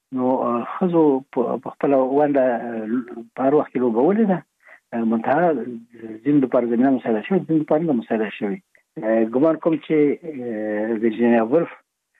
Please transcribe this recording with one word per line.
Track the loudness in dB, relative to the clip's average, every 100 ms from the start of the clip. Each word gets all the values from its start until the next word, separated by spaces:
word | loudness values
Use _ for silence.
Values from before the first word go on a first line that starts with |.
| -10
نو، | -4 -2 0
اه، | -2 -4 -6 -4
ښځو | 0 4 4 2 -2
په، | -4 -2 -4
په | -8
خپله | -4 0 2
ونډه، | 2 2 2 2
اه، | 2 0 -6 -8 -6 -6 -6 -14 -14
په | -4
هر | 0
وخت | 2 0
کې | -2
لوبولې | 0 2 2 2 2
ده. | 0 -4 _ -20 -20 _
اه، | -4
منتها | -2 0 0 2 2 0 -4 -12 -16 -18 -16 -6
ځینو | 0 2
دپاره | 2 2 2
زمینه | 2 2
مساعده | 2 0 -2
شوې، | 0 -2
ځینو | 0 0
دپاره | 0 0
نه | 0
مساعده | -2 -2 -2 -4
شوې. | -4 -6 -6 _ _ _ -8
اه، | -2 0
ګمان | 0 2 2 2
کوم | -2
چې، | -2 0
اه، | 2 2 0 -8 -10 -8 -6 -4 -4 -2 0
ویرجینیا | 0 2 2 2
ولف | 2 0 -2 -10 _ _ _